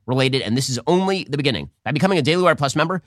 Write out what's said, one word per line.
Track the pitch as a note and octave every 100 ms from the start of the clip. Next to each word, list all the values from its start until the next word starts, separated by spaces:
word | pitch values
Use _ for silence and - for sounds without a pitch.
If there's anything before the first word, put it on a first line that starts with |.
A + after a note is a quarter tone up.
| -
related, | B2+ C3 C3
and | G2 B2
this | C3
is | A#2+ D3+
only | F3+ F#3+ G3
the | - C#3+
beginning. | C#3 F#2+ C#2+ -
By | -
becoming | D3 F#3+ F#3
a |
Daily | C3 F3+
Wire | F3+ D#3
Plus | C#3 D#3
member, | E3 F#3